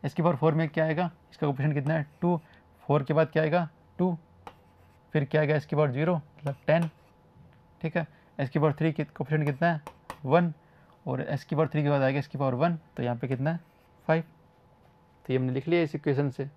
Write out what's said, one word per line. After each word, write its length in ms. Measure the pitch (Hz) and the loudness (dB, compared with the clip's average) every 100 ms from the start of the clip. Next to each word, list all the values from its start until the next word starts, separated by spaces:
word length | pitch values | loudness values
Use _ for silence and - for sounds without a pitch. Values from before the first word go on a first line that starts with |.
इसकी 200 | 156 - | -6 0
पावर 140 | 170 151 | 0 2
फ़ोर 180 | 156 | 2
में 140 | 156 160 | 2 0
क्या 160 | - | 0
आएगा, 260 | 160 156 175 - _ | 0 0 -2 -6 _
इसका 160 | - 151 | -6 -4
कोएफिशिएंट 280 | 135 143 | 0 0
कितना 200 | 147 139 | 0 0
है, 120 | 160 143 - | -2 -4 -4
टू, 160 | 175 175 - - _ _ | -2 -2 -4 -20 _ _
फ़ोर 180 | - 143 | 0 0
के 120 | 135 | 2
बाद 160 | 151 156 | 2 2
क्या 100 | 156 | 2
आएगा, 260 | 156 175 165 - - - | 2 0 0 -8 -20 -2
टू, 180 | 180 170 - - - - _ _ - _ _ | -2 -2 -10 -20 -20 -20 _ _ -20 _ _
फिर 100 | 151 | -2
क्या 160 | 143 151 | 0 0
आएगा 160 | 151 151 | 2 0
इसकी 200 | - 147 | 0 0
पावर 140 | 151 | 0
ज़ीरो, 220 | 127 160 | 2 0
मतलब 420 | 175 - - 147 139 - | 0 -4 -10 -8 -8 0
टेन, 220 | 160 165 - _ _ - - - - _ _ | 2 2 -6 _ _ -20 -20 -20 -20 _ _
ठीक 160 | 165 175 | -4 -4
है। 100 | 156 - _ - | -6 -12 _ -6
इसकी 200 | 135 156 | -2 2
पावर 140 | 151 | 2
थ्री 200 | 143 160 | 2 -2
की 120 | 151 | -2
कोएफिशिएंट 400 | 147 - 151 156 147 | -8 -6 -2 0 0
कितना 220 | 135 170 | 0 0
है, 140 | 160 - - _ - | 0 -6 -20 _ -12
वन, 280 | 135 156 175 156 _ _ _ - - | 2 4 4 -2 _ _ _ -14 -6
और 140 | 131 | -6
इसकी 340 | - 143 - 151 | -4 -6 -4 -2
पावर 120 | 156 | 0
थ्री 140 | 151 | 0
के 80 | 143 | 0
बाद 120 | 143 | 2
आएगा 160 | 135 139 | 2 0
इसकी 200 | 139 139 | -4 -4
पावर 160 | 139 | -2
वन, 240 | 123 170 170 - - | 0 0 -2 -8 -6
तो 60 | |
यहाँ 140 | 120 117 | -4 -4
पे 120 | 127 | -4
कितना 220 | 131 139 | -2 -2
है, 100 | 170 - _ _ _ - | -4 -8 _ _ _ -2
फ़ाइव। 140 | 165 160 - _ _ _ _ - _ _ _ | 0 -2 -16 _ _ _ _ -20 _ _ _
तो 80 | - | -4
ये 60 | 131 | -2
हमने 140 | 127 | 0
लिख 160 | 127 139 | -4 0
लिया 140 | 175 | 0
इस 120 | 160 | 0
इक्वेशन 360 | 151 151 135 143 | -2 -2 0 0
से। 180 | 127 139 | -2 -10